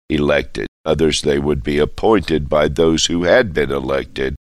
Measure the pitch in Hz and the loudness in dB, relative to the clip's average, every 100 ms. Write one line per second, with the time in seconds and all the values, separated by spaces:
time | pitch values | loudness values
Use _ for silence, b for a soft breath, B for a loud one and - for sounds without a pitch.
0 | - 76 73 73 65 - 50 _ 80 76 | -4 -2 2 0 -2 -8 -10 _ -4 0
1 | 78 73 73 71 71 71 73 73 73 - | 2 0 0 0 0 -2 -2 0 -2 0
2 | 98 110 76 78 69 76 76 73 82 80 | 2 2 2 -2 0 0 0 2 2 2
3 | - 85 87 117 113 73 69 69 64 67 | 0 0 2 4 2 -2 -2 -2 -2 -4
4 | 60 65 67 69 | -4 -6 -6 -6